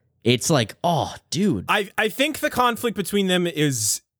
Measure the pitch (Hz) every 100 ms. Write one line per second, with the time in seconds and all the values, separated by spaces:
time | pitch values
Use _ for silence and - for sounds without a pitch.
0 | _ _ 110 123 - 151 107 - 175 160
1 | 95 - _ 151 202 107 135 196 202 -
2 | 220 - 294 277 294 - 247 233 240 202
3 | 196 202 190 180 175 156 147 123 107 -
4 | - _